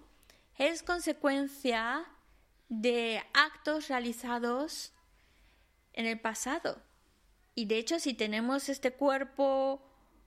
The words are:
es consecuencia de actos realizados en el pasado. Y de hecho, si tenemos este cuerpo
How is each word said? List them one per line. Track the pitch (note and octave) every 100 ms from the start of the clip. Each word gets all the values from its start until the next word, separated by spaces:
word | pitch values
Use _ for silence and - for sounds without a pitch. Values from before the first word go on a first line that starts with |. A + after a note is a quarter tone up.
| - _ - - _ -
es | C#4 E4
consecuencia | - F4 D#4+ D4 D4 C#4 C#4 - C4 A3+ A3+ C4+ E4+ - _ _ _ _ _
de | A3+ A#3+ A#3+ A#3 A3 -
actos | - D4+ - - D#4 D4+
realizados | B3+ A#3+ A3+ B3 A#3+ A#3+ B3 D#4 - - - _ _ _ _ - _ _ _ _
en | - A3+
el | A3+
pasado. | A3+ A3 B3+ D#4+ - - - _ _ _ _ _ _
Y | -
de | G#3+ A3
hecho, | A3+ E4
si | D4+
tenemos | A3+ G#3+ G#3+ A#3 C#4 C4+
este | C4+ B3+
cuerpo | B3 C#4 C4+ C4+ - C#4 C4+ C4+ C4+ - _ _ _